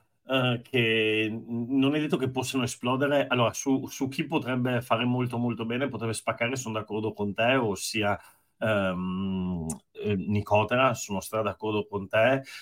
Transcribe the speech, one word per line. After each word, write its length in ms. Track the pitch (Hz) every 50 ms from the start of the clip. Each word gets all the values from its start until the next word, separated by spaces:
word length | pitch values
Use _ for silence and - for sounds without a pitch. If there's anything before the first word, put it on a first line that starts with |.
| _ _ _ _ _ -
eh, 340 | 131 135 127 123 123 120 -
che 640 | - - 123 117 113 113 113 107 110 107 110 110 110
n-, 460 | 110 113 - 113 120 120 120 117 139 135
non 180 | 135 139 147
è 40 | 156
detto 180 | 151 147 - 135
che 120 | 131 127
possano 340 | - 135 123 - - 131 120
esplodere. 640 | 123 - - - 123 131 127 143 139 147 139 131 -
Allora, 260 | 127 123 117 113 -
su, 340 | - - 139 135 131 - -
su 200 | - - 139 131
chi 180 | - - 160
potrebbe 560 | 139 165 143 120 123 127 123 123 127 123 117
fare 240 | 123 - 117 117 123
molto, 320 | 123 123 123 123 123 120 117
molto 280 | 120 120 113 107 113
bene, 220 | 113 120 123 143 131
potrebbe 260 | - 104 113 113 107
spaccare, 420 | - - - 113 - 117 117 135
sono 180 | 127 - 117 110
d'accordo 380 | 107 104 - 104 110 107 110 104
con 200 | - 104 101 92
te, 220 | - 113 120 135
ossia, 640 | 135 120 107 95 - - - - 110 104 101 101 - - - - _ _ _ _ _
ehm, 1080 | 117 110 107 101 98 95 90 90 92 92 92 95 98 95 95 92 92 90 90 85 78 80 78 - - _
eh, 240 | _ - 101 104 104
Nicotera, 800 | 95 85 - 101 104 101 - 104 104 107 - 123 123 131 131 117
sono 260 | - - - 101 95
stra 220 | - - - 113
d'accordo 440 | 107 104 95 - 107 107 107 107 98
con 220 | - 101 98 98 95
te, 340 | - 110 113 127 135 135 135 - - -